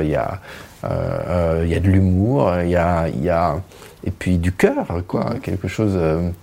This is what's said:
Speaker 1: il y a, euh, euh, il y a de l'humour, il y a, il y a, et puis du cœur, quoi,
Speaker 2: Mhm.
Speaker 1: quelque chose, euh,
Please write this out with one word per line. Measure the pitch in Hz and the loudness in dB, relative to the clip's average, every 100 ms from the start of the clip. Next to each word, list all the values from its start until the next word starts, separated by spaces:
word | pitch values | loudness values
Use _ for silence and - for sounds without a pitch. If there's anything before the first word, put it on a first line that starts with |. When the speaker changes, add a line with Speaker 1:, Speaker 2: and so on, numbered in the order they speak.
Speaker 1:
il | 78 | 0
y | |
a, | 71 - 98 - - - - | 0 -4 -8 -12 -18 -18 -10
euh, | - | -6
euh, | 87 87 85 - 90 85 82 | -4 -4 -4 -2 0 0 0
il | 85 | 0
y | |
a | 82 | 0
de | 92 | 4
l'humour, | 98 95 92 107 139 107 87 | 4 4 2 2 2 2 2
il | 87 | 2
y | 87 | 2
a, | 85 85 82 | 2 2 0
il | 64 | -2
y | 82 | 0
a, | 82 85 85 - - - - | 2 2 -2 -8 -18 -20 -10
et | 90 | -8
puis | - 92 87 | -4 0 0
du | 90 | 0
cœur, | - 202 285 - 87 90 | 2 2 2 -4 -6 -4
quoi, | - 117 | -4 -2
Speaker 2:
Mhm. | - | -4
Speaker 1:
quelque | - 92 98 | -6 -6 -6
chose, | - 107 95 | -2 0 2
euh, | 80 80 87 90 | 2 0 -2 -4